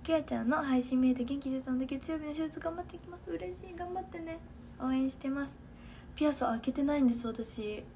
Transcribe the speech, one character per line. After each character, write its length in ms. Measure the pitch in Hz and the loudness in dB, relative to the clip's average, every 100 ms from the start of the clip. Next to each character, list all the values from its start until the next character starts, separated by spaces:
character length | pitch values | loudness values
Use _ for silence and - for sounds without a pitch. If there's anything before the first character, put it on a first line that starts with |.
キ 100 | - | 4
ラ 100 | 320 | 2
ち 140 | 277 240 | 2 0
ゃ 80 | |
ん 40 | 226 | 2
の 140 | 302 | 2
配 180 | 285 254 | 4 4
信 200 | 254 254 | 4 6
見 100 | 254 | 6
え 40 | |
て 100 | 254 | 6
元 160 | 247 277 | 2 0
気 100 | 277 | 0
出 80 | 262 | -2
た 140 | 262 | 0
の 80 | 254 | 0
で、 60 | 262 | 0
月 260 | 269 302 | -2 -2
曜 60 | 320 | -4
日 80 | 302 | -2
の 40 | |
手 60 | 294 | -2
術 240 | 320 311 | -2 -2
頑 160 | 330 339 | -4 -4
張 60 | |
っ 20 | |
て 100 | 359 | -8
い 60 | 349 | -10
き 80 | - | -14
ま 100 | 349 | -14
す。 100 | - | -6
嬉 280 | 330 359 359 | -4 -4 -8
し 20 | 381 | -10
い、 80 | 339 | -8
頑 160 | 359 | -6
張 80 | 359 | -6
っ 40 | |
て 160 | 349 339 | -6 -8
ね。 180 | 330 330 - - - - | -8 -8 -12 -16 -16 -4
応 120 | 254 | 0
援 180 | 262 262 | 2 2
し 60 | - | 0
て 120 | 269 | -4
ま 200 | 277 277 | -2 -4
す。 40 | - - - - - - | -8 -16 -16 -16 -16 -14
ピ 140 | - 302 | 2 2
ア 40 | |
ス 120 | 285 | 4
開 160 | 240 233 | 2 2
け 100 | 262 | 0
て 140 | 254 | 2
な 120 | 285 294 | 4 6
い 60 | |
ん 60 | 262 | 6
で 60 | |
す、 120 | 233 233 | 4 -2
私。 560 | 226 226 - 208 214 - | -4 -6 -4 -4 -4 -10